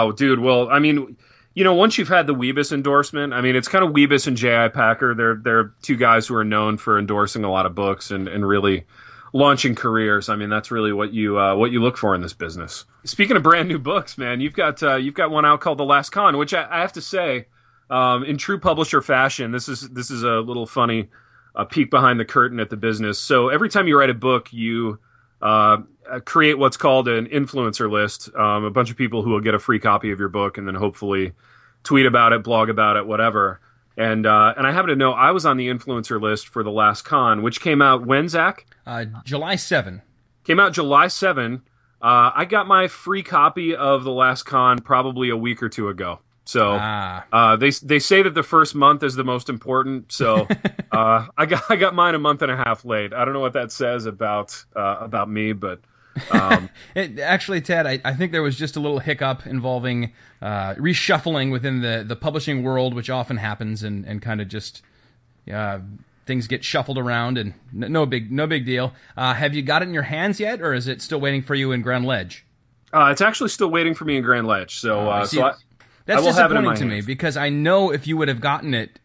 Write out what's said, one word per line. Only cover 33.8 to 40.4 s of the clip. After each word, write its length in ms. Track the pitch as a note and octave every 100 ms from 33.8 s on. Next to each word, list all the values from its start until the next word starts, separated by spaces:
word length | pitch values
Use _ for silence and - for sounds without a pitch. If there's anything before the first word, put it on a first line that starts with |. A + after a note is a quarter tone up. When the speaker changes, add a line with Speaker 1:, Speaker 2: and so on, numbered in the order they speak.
| _ -
Speaker 1:
And, 280 | A2+ A2 A2
uh, 280 | G#2+ A2 B2+
and 80 | C3+
I 60 |
happen 180 | E3+ F3+
to 60 | C#3
know 160 | C3
I 180 | A#2+ C#3
was 140 | F#3 D#3
on 120 | C3
the 100 | B2
influencer 520 | B2 - A#2+ A2 A2
list 260 | G#2+ G#2+ -
for 140 | A#2+
The 80 | G#2+
Last 320 | G#2+ G#2+ G#2
Con, 380 | - C#3+ A#2+ G#2+
which 200 | A2+ -
came 200 | F3 C#3+
out 240 | C#3 B2+ A#2+
when, 220 | C#3 E3
Zach? 380 | E3 F3+ - - _ B2
Speaker 2:
Uh, 180 | A#2 A2 A2
July 320 | B2 C#3+ E3 F#3+
seven. 460 | - D#3 F#2+ F#2 _ _ _ _